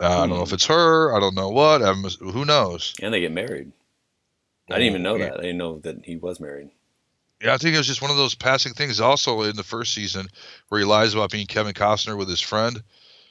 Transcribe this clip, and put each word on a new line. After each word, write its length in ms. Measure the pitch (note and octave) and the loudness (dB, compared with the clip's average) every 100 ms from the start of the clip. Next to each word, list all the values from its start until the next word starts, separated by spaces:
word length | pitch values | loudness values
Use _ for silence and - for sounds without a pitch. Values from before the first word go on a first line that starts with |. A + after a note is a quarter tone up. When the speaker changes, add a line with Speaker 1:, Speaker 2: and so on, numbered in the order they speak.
Speaker 1:
uh, 40 | F2 | 2
I 100 | F2+ F2 | 2 2
don't 20 | |
know 120 | F2+ | 0
if 60 | F2 | -2
Speaker 2:
Hmm. 60 | F#2+ | 0
Speaker 1:
it's 100 | - | 2
her. 500 | D#3+ E3 D#3+ D#3 G#2+ | 4 6 4 4 2
I 40 | |
don't 160 | G2 F#2+ | 2 0
know 140 | F#2+ | 0
what. 320 | A#2+ D3+ D3+ | 4 6 6
I'm, 220 | G2+ G2 | 4 2
who 420 | F#2+ - F#2+ A2+ D3 | -2 -8 -6 -4 2
knows? 480 | D3 G2 F2 - - | 2 2 -2 -8 -8
Speaker 2:
And 120 | G2+ | -4
they 80 | G#2 | -2
get 100 | E2+ | -2
married. 400 | E2+ A#2 C#2+ - - _ _ _ _ _ _ _ _ - | -4 -6 -8 -12 -20 _ _ _ _ _ _ _ _ -4
I 40 | G2 | 0
didn't 120 | A#2+ | 2
even 180 | F#2+ F2+ | 2 -2
Speaker 1:
Oh, 60 | |
Speaker 2:
know 100 | G#2+ | -2
Speaker 1:
yeah. 60 | D2 | -4
Speaker 2:
that. 80 | - | -6
I 20 | |
didn't 140 | F2 F2 | -6 -6
know 220 | E2+ D#2 | -6 -8
that 260 | D#2+ - - | -12 -12 -12
he 120 | E2 | -10
was 220 | F2 E2+ | -10 -10
married. 300 | D2+ C#2+ C#2+ _ _ _ _ _ _ - | -12 -14 -16 _ _ _ _ _ _ -6
Speaker 1:
Yeah, 120 | A2 C3 | -2 0
I 20 | |
think 160 | E3 | 2
it 40 | D#3 | 0
was 80 | C3+ | 0
just 140 | A#2+ | -2
one 80 | C#3 | -2
of 60 | C#3+ | 0
those 180 | C3 - | 0 0
passing 380 | C3 C3+ C3 | 0 0 0
things 260 | A#2 C#3+ G#2+ | -4 -4 2
also 420 | A#2 C#3+ C3+ A2 | 4 4 2 0
in 140 | G#2+ G#2 | -2 -4
the 80 | |
first 300 | - A2+ A#2 A2 | -8 -6 -6 -6
season 320 | G2 G2 F#2+ - - - - | -6 -8 -10 -16 -20 -20 -4
where 100 | G#2 | 0
he 60 | G2+ | 4
lies 280 | G#2+ A2+ G#2 | 4 4 2
about 160 | G2+ | -2
being 160 | G#2+ G2 | -4 -4
Kevin 260 | G#2+ G#2 | -2 -2
Costner 420 | G2 G#2 G#2+ A2+ G2+ | 0 2 2 -2 -4
with 140 | F#2 | -4
his 100 | E2+ | -4
friend. 420 | - G#2+ A2+ A2+ - _ _ _ _ | -2 0 -2 -4 -14 _ _ _ _